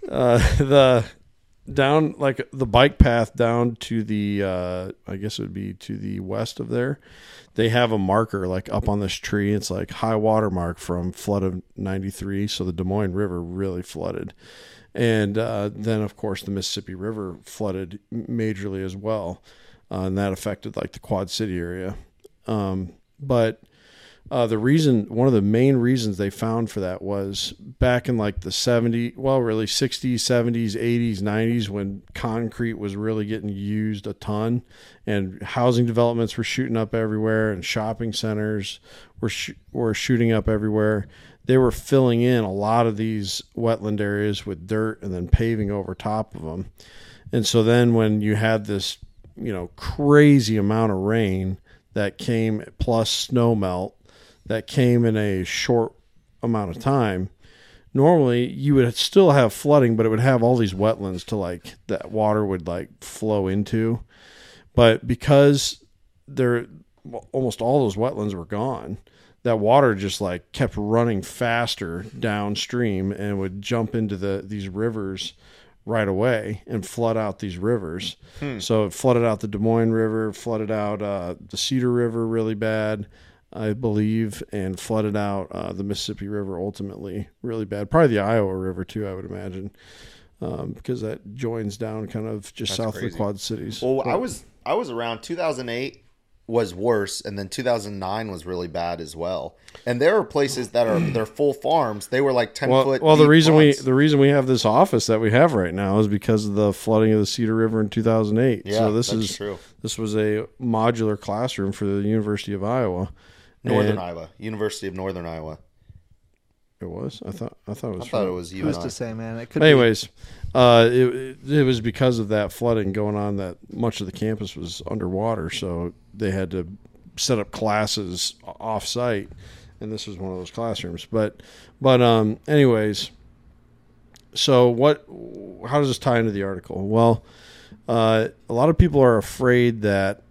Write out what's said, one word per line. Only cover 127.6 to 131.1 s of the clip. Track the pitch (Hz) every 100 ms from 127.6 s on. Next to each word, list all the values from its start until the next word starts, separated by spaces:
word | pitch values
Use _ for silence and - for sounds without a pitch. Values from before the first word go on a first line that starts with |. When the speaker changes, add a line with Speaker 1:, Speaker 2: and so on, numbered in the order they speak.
| 110 104 107 - 95 90 - - -
Speaker 1:
o-, | -
off-site, | 110 107 - 120 123 107 - - - - - -
and | 107
this | 107 -
was | 95
one | 95
of | 92
those | 90
classrooms. | - 113 104 92 85
But, | -